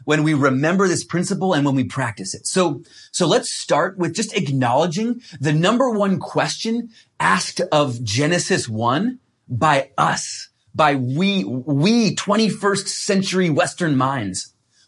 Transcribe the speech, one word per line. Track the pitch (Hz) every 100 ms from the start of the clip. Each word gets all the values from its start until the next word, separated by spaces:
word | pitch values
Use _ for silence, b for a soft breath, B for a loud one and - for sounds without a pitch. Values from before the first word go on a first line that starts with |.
| -
when | 156
we | 151
remember | 147 139 131 156 185 190
this | 160
principle | - 170 185 165 190
and | 151 143
when |
we | 135
practice | 117 135 123 104 98
it. | - -
So, | 185 170 135 B B B
so | - 165
let's | 240 -
start | - - 147 185 190
with | 165
just | 220 226
acknowledging | 202 143 135 123 131 175 160 233 240 B 131
the | 151
number | 151 180 240 262
one | 214 196 175
question | - 151 151 - 226 233 233 B B -
asked | 165 190 - - 180
of | 151 139 117
Genesis | 113 110 151 175 175 180 123
one | 110 117 143 240 254 _ _ -
by | 120 156 139 - -
us, | 165 - - - - _ _
by | 151 151
we, | 143 123 143 196 196
we | - 127 151 139 185 233 202
twenty-first | - 190 208 220 - 202 196 -
century | - - 190 190 185 175
Western | 147 175 - 170 131
minds. | 131 135 98 87 - _ _ b